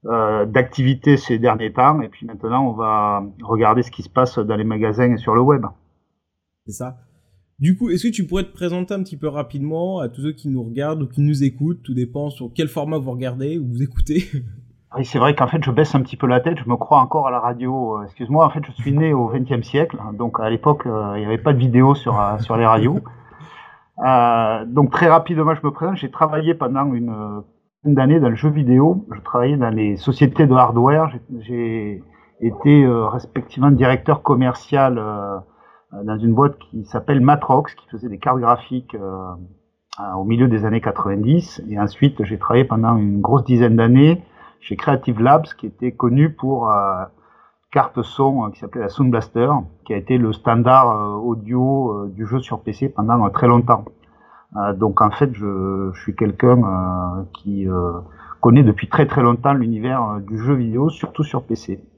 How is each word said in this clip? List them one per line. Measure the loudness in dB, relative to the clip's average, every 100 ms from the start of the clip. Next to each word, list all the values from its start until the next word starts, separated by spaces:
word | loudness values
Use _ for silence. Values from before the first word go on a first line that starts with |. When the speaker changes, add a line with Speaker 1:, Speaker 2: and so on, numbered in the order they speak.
| -4
Speaker 1:
euh, | -2 0 0 0
d'activité | 0 -2 0 -2 0 2 2
ces | 2 0
derniers | 2 0 -2
temps. | 2 2 2
Et | -4
puis | -12 -16
maintenant, | -10 -4 -2 -2
on |
va | -2 -4 -2 -2 -2 -6 -14
regarder | -4 0 2 2
ce | 0
qui | -8
se | -6
passe | 0 0 0
dans | -4 -2
les |
magasins | -2 -2 -2 0 0
et | 0
sur | 0
le | 2
web. | 4 2 -2 -12 _ _ _ _ _ _ _ _ -20
Speaker 2:
C'est |
ça. | -14 -14 -14 _ _ _ _ _ _
Du | -2 -2
coup, | -2
est-ce | -4 -4
que |
tu | -6 -6
pourrais | -6
te | -6
présenter | -8 -8 -6 -6
un | -8
petit | -8 -8
peu | -8
rapidement | -8 -10 -8 -6 -6 -6 -6
à | -8
tous | -8
ceux | -10
qui | -8 -6
nous | -6
regardent | -6 -8 -6 -6
ou | -6
qui | 0
nous | 0 2
écoutent ? | -2 -2 -6 -6
Tout | -6 -6
dépend | -6 -6 -10
sur | -10 -12
quel | -6 -6
format | -6 -6 -6
vous | -6
regardez | -8 -8 -8 -8 -6
ou | -6
vous | -6
écoutez. | -4 -2 0 0 -2
<laughs> | -8 -10 -18 -20 _ _ -8
Speaker 1:
Oui, | -4
c'est | 2
vrai | 2
qu'en | 2 0
fait, | 0
je | -2
baisse | 0 2 0
un |
petit | -2 -4
peu | 0
la | 2
tête. | 0 -4
Je | -4
me | -4
crois | 2 2
encore | 2 0 -2
à |
la | -2
radio. | -4 -4 -6 -4 -4 -6
Euh, |
excuse-moi, | -10 -12 -2 2 2
en |
fait, | 0
je | -10
suis | -10 -2
né | 0 2
au | 2 0
vingtième | -2 -2 -4
siècle. | -2 0 0 -4 -12
Donc, | -6 -6 -4
à | -2
l'époque, | 0 2 0 -2
euh, | -4 -4 -6
il |
n'y | -4
avait | -2
pas | 2
de | 2
vidéo | 4 4 4 2
sur, | 0 -2
euh, | -2 -2
sur | -2 2
les | 4
radios. | 4 2 -2
<laughs> | -8 -20 -20 -20 -20 -20 -20 -20 _ -4 2
Euh, | 4 4 2 0 -2 -2
donc, | 2 2
très | 4 4
rapidement, | 4 2 -2 0 0
je | -4
me |
présente. | -4 -6 -6
J'ai | -8
travaillé | -2 0 0 -2
pendant | -2 -2 -2 -2
une, | -2 -4
euh, | -6 -10 -12 -14 _ _ _ 2
une | 4
année | 6 4
dans | 4
le | 2
jeu | 0
vidéo. | 0 4 6 6 2 -4
Je | -16
travaillais | -4 -2 0 0
dans | 0
les | 0 -2 -2
sociétés | -4 2 2 4 4
de |
hardware. | 6 6 4 4 4 0 -4 _ -16
J'ai, |
j'ai | -10 -6 -4 -4 -6 -10 -16 _ _ _
été, | -4 0 4 6
euh, | 6 2 -2
respectivement | -4 -8 -10 -8 2 4
directeur | 6 4 2 2 0
commercial, | 2 2 2 -2 -2 2 2 0
euh, | -6 -8 -8 -10 -12 _ _ _ _ -12
dans | -8 -2
une | 0
boîte | 4 2 0
qui | -14 -14
s'appelle | -8 -8 0 2
Matrox, | 4 4 4 2 0 -10
qui | _
faisait | -12 -12
des | -6
cartes | -2 0
graphiques, | 2 0 0 -10 -8 -12
euh, | -10 -10 -12 -14 -18 _ _ _ _ -14
euh, | -10 -6
au | -2
milieu | 4 4
des | 4 0
années | 0
quatre-vingt-dix. | -2 -4 -4 -2 2 2 0 -12 -10
Et | -4
ensuite, | -4 2 0 2 -6
j'ai | -4
travaillé | 0 2 2
pendant | 0 2 2
une | 2 0
grosse | 2 2 2
dizaine | 4 4 4
d'années | 6 8 6 4 -4 _ -20 _
chez | -12 -6
Creative | -2 -2 -2 0
Labs, | 4 4 2 -12
qui | -14
était | -6 -6
connu | -2 0 4 2
pour, | 0 -4 -2 0
euh, | 0 0 -4 -8 _ _ _ _ _ _
carte | -2 -2 -4
son, | -8 0 0 0 -4
euh, |
qui | -8
s'appelait | -12 -8
la | -8
Sound | -2 0
Blaster, | 0 -2 -2 0 0 -4 _ -8
qui |
a | -8
été | -2 0
le | 0
standard, | -2 0 2 6 6 6
euh, | 0 -4 -6
audio, | -6 -6 -4 -2 0 0 -2
euh, | -4 -8
du | -10 -6
jeu | -6
sur | -6 -10
P | -8
C | -6 -6
pendant, | -2 0 2 2
euh, |
très | 2 4
longtemps. | 4 4 0 -2 _ _ _ _ _ _ -6
Euh, | -4
donc | 0 0 2
en | 2
fait, | 2 -2
je, | -2 -6 -4 -4 -4 -6
je | -8
suis | -10 -2
quelqu'un, | -4 2 4 4
euh, | 4 0 -2 -4 -4 -8 -10
qui, | -12 -8 -6 -4
euh, | -2 -4 -6 -14 -20 -20 0
connaît | 4 6
depuis | 6 2 -2
très | 0 0
très | 2
longtemps | 2 2 0
l'univers, | 0 -2 -4 -4 -4 -4
euh, | -8
du | -8 -6
jeu | -2
vidéo, | -2 -2 -2 -2
surtout | -2 -12 -6
sur | -6 -6
P | -6 -8
C. | -8 -12 -14